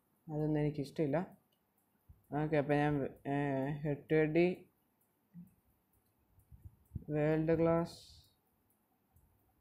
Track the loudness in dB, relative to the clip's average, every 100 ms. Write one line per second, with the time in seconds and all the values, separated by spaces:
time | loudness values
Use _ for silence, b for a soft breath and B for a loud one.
0 | _ _ -10 -4 0 2 0 -2 -8 -2
1 | 0 0 -4 -12 _ _ _ _ _ _
2 | _ -20 _ -4 0 0 2 2 4 2
3 | -2 -6 -4 -2 0 -2 -2 -4 -4 -6
4 | 0 2 4 4 2 0 -10 _ _ _
5 | _ _ _ -20 -20 _ _ _ _ _
6 | _ _ _ _ _ -20 -20 -20 _ -12
7 | -6 -2 0 0 2 2 4 2 0 -8
8 | -20 -20 _ _ _ _ _ _ _ _
9 | _ _ _ _ _ _